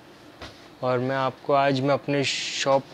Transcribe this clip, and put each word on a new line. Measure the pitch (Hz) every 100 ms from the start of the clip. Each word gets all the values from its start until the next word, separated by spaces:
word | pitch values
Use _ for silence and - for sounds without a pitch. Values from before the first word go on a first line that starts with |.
| - - - - - - - -
और | 127 127
मैं | 127 135
आपको | 131 - -
आज | 139 139 135
मैं | 139
अपने | 135 - 143
shop | 131 - - - 139 139 -